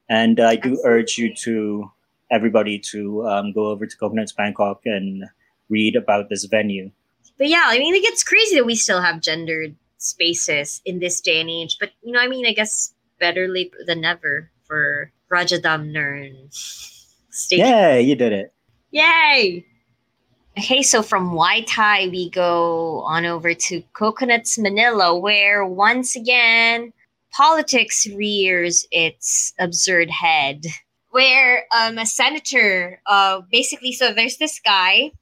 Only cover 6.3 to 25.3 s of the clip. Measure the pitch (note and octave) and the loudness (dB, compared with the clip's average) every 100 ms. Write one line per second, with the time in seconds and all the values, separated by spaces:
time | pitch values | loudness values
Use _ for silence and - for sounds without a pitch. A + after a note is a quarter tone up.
6.3 | G2 G2 A2 G#2 G2 F#2+ _ _ _ _ | -8 -2 -2 0 -6 -10 _ _ _ _
7.3 | - C#4+ E4+ C#4 A#3+ D#4 F#4 G#4 - - | -4 0 2 2 2 2 2 0 -2 0
8.3 | G4+ G#4+ D#4 A#3 A3+ - F#3 F3 E3 D#3+ | 2 4 2 2 0 0 0 0 -2 -4
9.3 | D#3+ E3 D#3+ D#3 D3+ _ _ - - E3+ | -4 -6 -6 -8 -14 _ _ -10 -2 -2
10.3 | E3+ - D3 D3+ - F#3+ F3+ F3 - F3+ | -2 -2 -4 -4 -10 -8 -6 -6 -4 -2
11.3 | D#3+ E3 E3 E3 - G3+ _ A#3 A#3+ B3 | -2 -2 -8 -8 -8 -8 _ -6 -2 -2
12.3 | C4 A#3 G#3+ G#3+ - - _ _ - F3 | -2 -4 -2 -4 -4 -8 _ _ -4 -2
13.3 | F3 F#3 F#3 F3+ - - E3+ D#3+ E3+ D3+ | -2 -4 -4 -6 -10 -6 -4 -2 -4 -4
14.3 | C#3+ D#3+ _ _ D3+ C#3+ C#3+ C#3+ _ - | -6 -8 _ _ -4 -2 -4 -8 _ -4
15.3 | F3 F3 F3 E3+ D#3 D3+ D3+ C#3+ C#3+ C#3 | -2 0 -2 -2 -2 -4 -6 -6 -8 -14
16.3 | C3 C#3+ - - - - - _ _ _ | -20 -20 -16 -16 -16 -20 -20 _ _ _
17.3 | - - F3+ A#3+ A3+ E3+ B2+ B2+ C3 A#2+ | -12 -2 2 4 6 6 6 4 4 0
18.3 | G2 G#2 _ _ _ _ D4 D#4+ E4 D4+ | 0 -6 _ _ _ _ 0 2 4 4
19.3 | C4+ G3 F3 - _ _ _ _ _ _ | 4 2 -2 -14 _ _ _ _ _ _
20.3 | _ _ G3+ G#3 C4 - A#3 A3 G3+ F3+ | _ _ -10 -2 0 2 2 0 -2 -2
21.3 | E3 F3 A3 A3 A#3 G#3 G3+ F#3 F3+ F3 | 0 2 2 -2 0 2 2 0 -4 -6
22.3 | F#3 F3 E3+ E3+ E3 E3 D3 - E3 E3+ | 0 0 2 0 0 -4 -6 -2 -2 -2
23.3 | E3+ E3+ E3+ - F3+ - - G#3+ A3 A#3+ | -2 -2 -2 -4 -6 -10 -4 -4 -2 0
24.3 | A#3 A#3 A3+ G3+ G3+ A#3+ G#3+ F3 F3 G3+ | 0 0 -2 -2 2 2 4 2 2 2